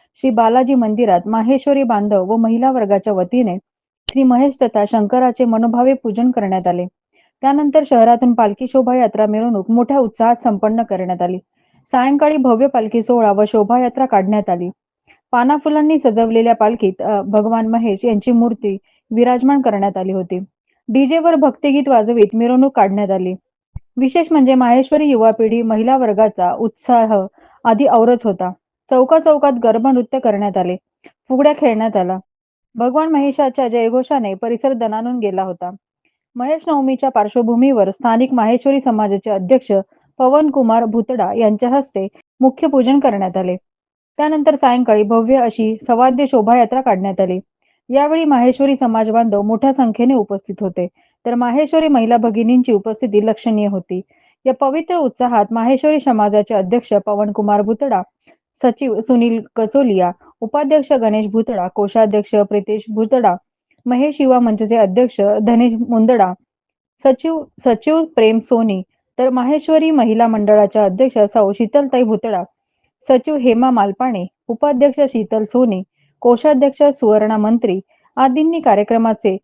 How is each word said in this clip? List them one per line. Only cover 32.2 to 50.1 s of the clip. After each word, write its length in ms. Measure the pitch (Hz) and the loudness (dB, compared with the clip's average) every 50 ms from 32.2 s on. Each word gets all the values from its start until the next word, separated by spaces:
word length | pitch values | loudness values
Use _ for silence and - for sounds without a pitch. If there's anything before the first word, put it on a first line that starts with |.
| - _ _ _ _ _ _ _ _ _ _ | -8 _ _ _ _ _ _ _ _ _ _
भगवान 340 | 233 233 247 247 302 311 320 | -4 -4 -2 0 0 0 0
महेशाच्या 580 | 320 285 277 285 269 - 285 262 254 - 262 240 | 0 0 0 0 0 0 -2 -2 0 -2 -2 -2
जयघोषाने 640 | 220 240 226 226 226 254 262 - 302 269 226 202 190 | 0 -2 -2 0 0 -2 -2 -2 -2 -2 -2 -4 -6
परिसर 400 | 190 - 226 240 233 - 269 269 | -6 -6 -6 -4 -4 -2 -4 -2
दणाणून 460 | 233 233 220 214 220 226 240 247 247 | -2 -4 -4 -4 -6 -6 -6 -6 -6
गेला 240 | 220 202 185 190 190 | -6 -4 -4 -4 -6
होता. 280 | 190 180 180 180 180 190 196 _ _ _ _ _ _ _ _ _ _ _ | -6 -8 -10 -12 -12 -14 -16 _ _ _ _ _ _ _ _ _ _ _
महेश 280 | 247 247 269 311 320 - 349 | -10 -6 -4 -6 -4 -4 -2
नवमीच्या 420 | 311 285 269 262 269 247 - 269 | -2 -2 0 -2 -2 -2 -2 -2
पार्श्वभूमीवर 800 | 262 226 208 214 - 247 240 220 240 226 254 277 269 226 196 185 | 0 0 -2 0 0 -2 0 0 2 2 2 2 2 2 2 0
स्थानिक 440 | 196 - - 240 226 233 254 262 262 | -2 -2 -2 0 0 0 0 0 0
माहेश्वरी 460 | 247 214 220 240 247 - 269 277 277 | 0 0 0 0 0 0 0 0 0
समाजाचे 500 | 269 269 226 214 214 202 196 196 - 226 | 0 -2 -2 -2 -2 -2 -2 -4 -4 -4
अध्यक्ष 420 | 208 196 185 180 262 254 - - 208 196 190 - _ _ _ _ _ - | -4 -4 0 0 0 0 2 0 -2 -2 -2 -4 _ _ _ _ _ -2
पवन 320 | 262 254 269 294 311 302 | 0 2 2 2 2 2
कुमार 360 | 269 277 254 226 220 233 233 | 0 0 0 2 2 0 0
भुतडा 480 | 226 214 233 214 - 254 226 196 185 - | 0 -2 -2 -4 -4 -4 -4 -4 -2 -2
यांच्या 360 | 226 233 214 214 208 - 240 | 0 0 0 0 0 -2 0
हस्ते 380 | 254 285 269 269 _ 202 190 202 - _ _ _ _ _ | 0 -2 -2 -2 _ -8 -8 -8 -10 _ _ _ _ _
मुख्य 280 | 254 262 254 - - 311 | 0 0 0 0 -2 0
पूजन 320 | 277 269 247 240 269 285 | 0 0 2 2 2 2
करण्यात 380 | 269 262 214 202 196 185 180 190 | 2 0 0 -2 -4 -4 -4 -4
आले. 180 | 185 180 180 185 - _ _ _ _ _ _ _ _ _ _ - | -4 -4 -6 -8 -10 _ _ _ _ _ _ _ _ _ _ -4
त्यानंतर 380 | 294 302 311 302 294 320 302 | -2 -2 -2 0 0 0 0
सायंकाळी 480 | 277 - 254 240 247 254 233 214 214 214 | 2 0 0 0 0 0 2 2 2 2
भव्य 320 | 202 233 226 226 226 262 | 2 0 0 2 2 2
अशी 400 | 269 240 233 233 - 220 214 220 214 - - | 2 0 0 -2 -2 -4 -4 -4 -4 -4 -2
सवाद्य 380 | 240 226 254 262 254 247 285 | 0 2 2 2 2 0 -2
शोभायात्रा 560 | 262 - 240 214 214 240 247 240 - 247 262 | 0 0 0 2 2 2 2 2 2 0 -2
काढण्यात 400 | 262 254 208 185 190 196 190 185 | -2 -2 -2 -2 -2 -4 -2 -2
आली. 180 | 190 180 180 185 - _ _ _ _ _ _ _ _ - | -2 -2 -4 -6 -10 _ _ _ _ _ _ _ _ -2
यावेळी 360 | 247 269 285 302 311 330 330 | 0 0 0 2 0 0 0
माहेश्वरी 500 | 302 285 247 240 254 254 269 277 277 277 | 2 2 2 2 2 2 2 0 0 0
समाज 340 | 262 262 233 226 226 220 220 | 0 0 -2 0 0 -2 0
बांधव 320 | 214 233 233 226 202 202 | 0 0 0 0 0 -2
मोठ्या 320 | 202 208 226 220 - 269 269 | -2 -2 -2 0 0 0 0
संख्येने 400 | 269 262 233 208 - 240 247 | 0 0 -2 0 0 0 2